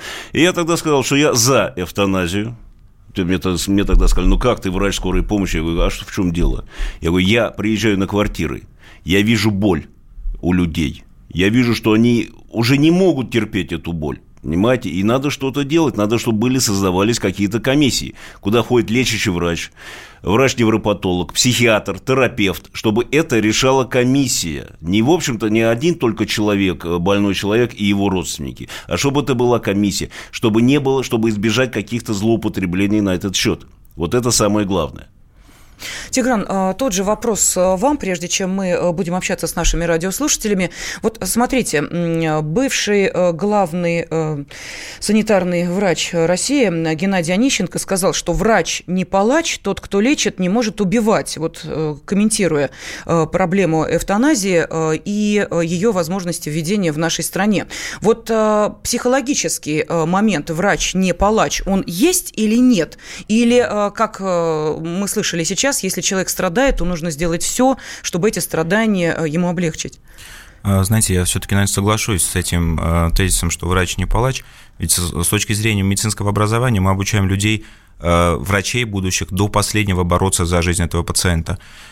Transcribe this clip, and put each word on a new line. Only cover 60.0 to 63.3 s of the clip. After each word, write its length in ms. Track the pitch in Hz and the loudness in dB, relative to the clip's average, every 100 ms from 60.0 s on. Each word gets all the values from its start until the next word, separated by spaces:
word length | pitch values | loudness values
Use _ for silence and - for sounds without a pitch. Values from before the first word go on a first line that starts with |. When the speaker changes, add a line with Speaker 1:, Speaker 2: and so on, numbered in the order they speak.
| 160 | 0
Speaker 2:
момент, 460 | 185 214 165 143 | 2 2 0 -4
врач 420 | 160 202 160 - | -2 0 0 0
не 200 | 180 185 | 0 0
палач, 500 | - 196 220 143 - - | 2 2 2 0 -2 0
он 180 | 196 - | -2 -2
есть 460 | 175 320 370 - - | 2 2 2 -4 -2
или 180 | 214 226 | 2 4
нет? 420 | 254 208 151 - - - | 4 4 0 -8 -16 -16
Или, 300 | - | -2